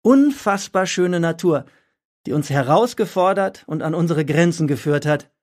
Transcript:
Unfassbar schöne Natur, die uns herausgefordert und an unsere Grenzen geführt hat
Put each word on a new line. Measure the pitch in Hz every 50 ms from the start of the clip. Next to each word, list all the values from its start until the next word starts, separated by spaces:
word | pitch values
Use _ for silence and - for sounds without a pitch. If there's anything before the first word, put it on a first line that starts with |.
Unfassbar | _ 220 262 277 277 294 277 - - 208 196 196 - - _ 190 185
schöne | 180 - - 180 180 180 175
Natur, | 165 165 165 165 - 180 156 139 123 - _ _ _ _ _ _ _ _ _ _ _
die | - 127
uns | 151 147 -
herausgefordert | 139 143 131 123 151 185 226 240 - - 214 170 - 190 180 190 190 196 190 190 - - _
und | - 151 160 -
an | 160 156
unsere | 170 175 165 165 151 156
Grenzen | 139 151 151 170 175 165 170 160
geführt | 143 143 113 - 151 147 147 147
hat | 151 151 143 - _ _ _